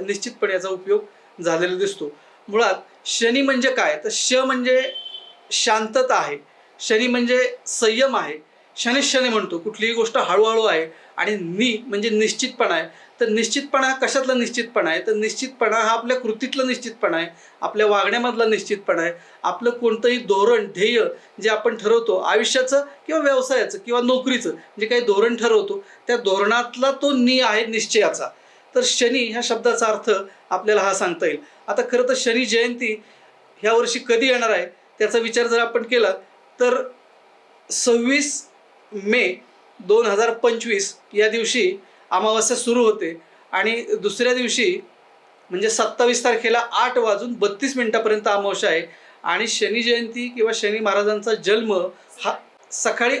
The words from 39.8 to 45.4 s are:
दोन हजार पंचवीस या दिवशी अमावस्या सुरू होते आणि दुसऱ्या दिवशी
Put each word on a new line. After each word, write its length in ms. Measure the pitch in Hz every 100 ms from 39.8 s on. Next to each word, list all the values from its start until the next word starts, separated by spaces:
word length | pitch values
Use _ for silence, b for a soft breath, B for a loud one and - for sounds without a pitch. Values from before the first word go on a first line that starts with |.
दोन 260 | 180 214 226
हजार 240 | 202 226
पंचवीस 640 | 226 240 226 226 202 196 - -
या 140 | 202 214
दिवशी 480 | 226 214 226 185 202 B B B
अमावस्या 460 | 185 214 220 226 240
सुरू 280 | 240 240
होते 360 | 220 214 165 170 b b b
आणि 320 | 185 214 233 - -
दुसऱ्या 340 | 202 202 247
दिवशी 460 | 254 233 - 240 185 - - - _ _ _